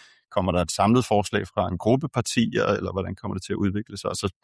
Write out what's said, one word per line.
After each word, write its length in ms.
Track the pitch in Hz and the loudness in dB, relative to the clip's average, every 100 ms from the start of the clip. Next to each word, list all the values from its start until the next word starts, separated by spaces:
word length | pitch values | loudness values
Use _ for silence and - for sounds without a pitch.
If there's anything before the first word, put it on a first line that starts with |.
| - _ _ | -20 _ _
kommer 200 | 104 92 | -2 2
der 100 | 87 | 2
et 100 | 85 | 0
samlet 340 | - 101 123 117 | 2 4 4 4
forslag 420 | 104 101 101 98 | 2 2 -2 -2
fra 200 | - 95 | -2 -2
en 100 | 90 | 0
gruppe 320 | 107 131 147 | 2 2 2
partier, 560 | 123 - - 113 113 101 | -4 -2 0 0 0 0
eller 260 | 101 92 | 0 -2
hvordan 240 | 92 92 95 | -4 -6 -8
kommer 200 | 98 95 | -8 -8
det 80 | |
til 100 | - | -6
at 40 | - | -2
udvikle 400 | 101 101 - 101 | -2 -2 -6 -6
sig, 120 | - | -6
og 60 | 95 | -4
så 140 | 98 - | -4 -6